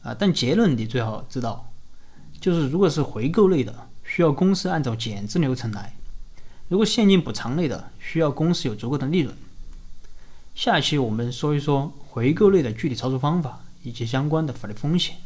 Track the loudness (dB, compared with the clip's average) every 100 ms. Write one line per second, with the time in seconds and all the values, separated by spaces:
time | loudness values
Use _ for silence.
0 | -10 0 2 2 2 4 4 2 0 -2
1 | -2 -4 -6 -4 -4 -4 -8 -10 -12 -14
2 | -14 -16 -16 -4 0 2 2 4 2 2
3 | -2 0 0 6 6 6 0 -6 -12 -12
4 | -8 2 2 4 4 4 0 0 0 -2
5 | -4 -6 -2 0 0 0 -4 -6 -8 -8
6 | -8 -8 -10 -10 -12 -10 -2 2 2 6
7 | 6 6 4 -6 -4 0 0 -2 -8 -12
8 | -4 2 2 2 2 2 0 -4 -2 -2
9 | 0 0 0 -4 -14 -12 -12 -12 -10 -10
10 | -10 -12 -12 -14 -14 -4 2 2 2 2
11 | 2 0 -2 -2 0 0 2 2 0 -8
12 | -10 0 2 6 8 8 4 -2 -4 -2
13 | -2 0 2 0 -2 -8 -14 -12 -12 -6
14 | -2 0 0 0 0 -4 -8 -4 0 0
15 | 0 -6